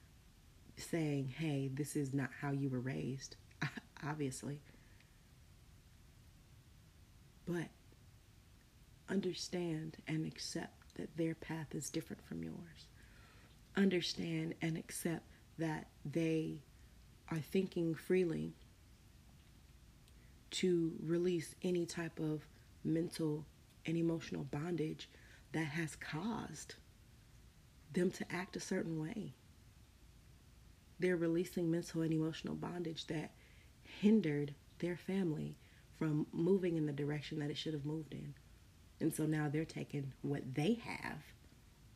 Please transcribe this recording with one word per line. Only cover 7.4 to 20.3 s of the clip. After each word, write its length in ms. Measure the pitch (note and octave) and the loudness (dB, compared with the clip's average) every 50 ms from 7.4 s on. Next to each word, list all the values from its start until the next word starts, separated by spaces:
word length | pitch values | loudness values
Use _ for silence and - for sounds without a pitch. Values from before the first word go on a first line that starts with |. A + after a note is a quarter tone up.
| - | -6
But 220 | F3 F3 E3+ - - - - - - - - - - - - - - - - - - - - - - - - - - - - - - | -4 -2 -2 -4 -6 -10 -20 -20 -20 -20 -20 -20 -20 -20 -20 -20 -20 -20 -20 -20 -20 -20 -20 -20 -20 -20 -20 -20 -20 -20 -18 -6 0
understand 920 | F#3+ G3 - F#3 E3 - - - - F3+ F3 E3+ D#3 D#3 D#3+ D#3+ - - - | 0 2 2 0 -2 -4 -6 -4 -2 -2 0 0 -2 -2 -4 -6 -10 -10 -6
and 200 | - D#3+ D#3+ D#3+ | -2 -2 0 0
accept 680 | D#3 - - - - - E3 - - - - - - - | -2 -6 -8 -8 -6 -4 -6 -6 -6 -12 -18 -20 -14 -10
that 200 | - - - - | -10 -10 -8 -2
their 180 | D#3+ E3 D#3+ D#3+ | -2 0 0 0
path 400 | - - - D#3+ D#3+ D3+ - - | -4 -6 -6 -4 -4 -4 -4 -6
is 160 | D#3+ C#3+ - | -6 -6 -2
different 340 | - D#3+ - - G#3 - - | -4 -4 -4 -4 -12 -12 -10
from 180 | - E3 E3 | -8 -6 -6
yours. 460 | E3 D#3+ - E3+ E3+ E3 D3+ - - - - - - - - - - - - - - - - - - - - | -6 -6 -8 -10 -12 -14 -16 -20 -20 -20 -20 -20 -20 -20 -20 -20 -20 -20 -20 -20 -20 -20 -20 -20 -18 -4 4
Understand 800 | - G3+ G3 F3+ F3 D#3+ - - F#3 F3 E3 E3 D#3+ D#3+ E3 - - | 6 6 6 6 4 2 0 -2 -2 0 0 0 0 0 0 -2 -2
and 160 | E3+ E3 D#3+ | 0 0 0
accept 480 | - - - - - - F3 D#3+ - - - - - - - - - | -2 -4 -6 -8 -4 -2 -2 -2 -2 -6 -12 -20 -20 -20 -16 -4 -2
that 300 | D#3+ D#3+ D#3 - - - - - - | 0 0 0 -2 -6 -12 -18 -10 -10
they 540 | D3+ C3+ E3+ E3 D#3+ D#3+ D#3+ D#3+ D#3+ D#3+ D3+ - - - - - - - - - - - - - - | -2 0 2 2 4 4 2 2 0 -4 -6 -10 -16 -20 -20 -20 -20 -20 -20 -20 -20 -20 -20 -8 -4
are 80 | E3 D#3+ | -4 -4
thinking 560 | C#3 - - F#3+ F#3+ - - F3 E3 E3 D#3+ | -4 2 2 2 2 2 0 0 2 2 0
freely 600 | - - - F#3 F#3 F3+ E3 D#3 D3+ D#3 E3 D#3+ - - - - - - - - - - - - - - - - - - - - - - - - - - - - - - - - - - - | -2 2 4 4 4 6 4 2 0 -2 -4 -6 -10 -18 -20 -20 -20 -20 -20 -20 -20 -20 -20 -20 -20 -20 -20 -20 -20 -20 -20 -20 -20 -20 -20 -20 -20 -20 -20 -20 -20 -20 -20 -20 -20 -20 -20